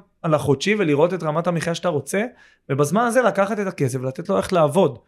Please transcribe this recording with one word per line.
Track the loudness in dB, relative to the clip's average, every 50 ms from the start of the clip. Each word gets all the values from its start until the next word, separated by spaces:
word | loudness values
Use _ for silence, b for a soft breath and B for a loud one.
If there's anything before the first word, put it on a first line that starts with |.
| -10 _ _ _
על | -2 0 0
החודשי | 2 2 2 0 0 0 0 0
ולראות | 2 2 2 2 4 2 2 0
את | -2 -4
רמת | -4 -2 -2 -2 -2
המחיה | -2 -2 -2 -4 -4
שאתה | -2 -2 -2
רוצה, | -2 -2 -4 -4 -2 -2 -2 -4 -6 b b b b b _ -4
ובזמן | 0 0 0 2 2 0
הזה | 0 2 2 2
לקחת | 2 2 2 2 0 0 -2 -4
את | -4 -4
הכסף | -4 -2 -2 -2 -2 -4
ולתת | -6 -6 -8 -8 -4 -2
לו | -2 -2
איך | 0 0 2
לעבוד. | 2 2 2 4 2 2 2 0 -4 -16